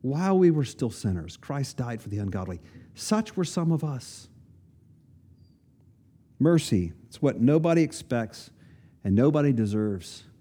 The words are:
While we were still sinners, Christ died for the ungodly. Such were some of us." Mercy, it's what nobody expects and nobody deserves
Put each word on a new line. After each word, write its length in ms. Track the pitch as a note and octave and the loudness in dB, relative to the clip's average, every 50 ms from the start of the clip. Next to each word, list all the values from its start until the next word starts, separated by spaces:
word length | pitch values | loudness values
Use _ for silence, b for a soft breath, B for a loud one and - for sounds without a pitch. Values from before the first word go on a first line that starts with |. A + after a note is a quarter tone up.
While 360 | - C3 C#3 D#3 F#3 G3 F#3+ F#3 | -4 -4 -4 -2 0 2 4 6
we 120 | F3+ E3+ | 6 6
were 140 | D#3+ D3+ C3+ | 4 4 0
still 260 | - - - C#3 A2+ | -4 -4 -4 -4 -4
sinners, 460 | - - - G#2 F#2 F2 D#2 F2+ - | -4 -4 -2 -2 -2 -2 -6 -10 -14
Christ 400 | - - - C#3+ C#3+ C#3 - - | -18 -12 -10 -6 -6 -6 -6 -6
died 240 | - B2+ A#2+ A#2 G#2+ | -8 -6 -6 -8 -10
for 80 | - - | -10 -8
the 100 | G2+ G#2 | -6 -6
ungodly. 420 | G2+ G2 F#2 G2 F#2 F#2 F2+ E2 B B B B B B B | -6 -4 -6 -6 -6 -8 -10 -12 B B B B B B B
Such 420 | - - - G#3+ G#3+ A3 G#3+ - | -14 -2 0 0 0 0 -4 -4
were 80 | F#3+ F3 | -4 -4
some 280 | - - F3+ E3+ E3 | -4 -2 -2 0 0
of 100 | E3 D3 | 0 0
us." 460 | D#3+ D3+ C#3 B2 - - - - - - - - - _ - - _ _ _ - _ _ - _ _ _ - - _ - - _ - _ _ _ _ _ _ _ _ _ _ _ _ _ _ _ _ _ _ _ | -2 -4 -6 -8 -10 -14 -20 -20 -20 -20 -20 -20 -20 _ -20 -20 _ _ _ -20 _ _ -20 _ _ _ -20 -20 _ -20 -20 _ -20 _ _ _ _ _ _ _ _ _ _ _ _ _ _ _ _ _ _ _
Mercy, 540 | C3+ D#3+ E3+ D#3+ - - - F#2+ F2+ E2 - - - - | 2 4 4 4 2 2 0 0 0 -2 -8 -14 -20 -20
it's 120 | - - | -8 -2
what 200 | D3 C#3 - E2+ | -2 -2 2 4
nobody 420 | A2+ C3 D3+ E3 D#3+ E3+ E3 E3+ | 4 4 4 4 4 4 4 4
expects 680 | D#3+ D3+ - - - - B2+ A#2+ A2+ G#2 - - - - b b b b b b b b b b | 2 0 -2 -12 -6 -4 -2 -2 -2 -4 -10 -20 -20 -20 b b b b b b b b b b
and 120 | - G2+ G2 | 0 2 4
nobody 360 | G#2+ B2+ D3 C#3+ D3+ C#3+ C#3+ | 6 4 4 4 4 2 2
deserves 720 | C3 A2+ A2 G2+ G#2 G#2+ G#2+ G#2+ G2+ F#2 E2 - - - - - - _ | 2 2 0 0 0 -2 -2 -2 -2 -6 -8 -14 -18 -20 -20 -20 -20 _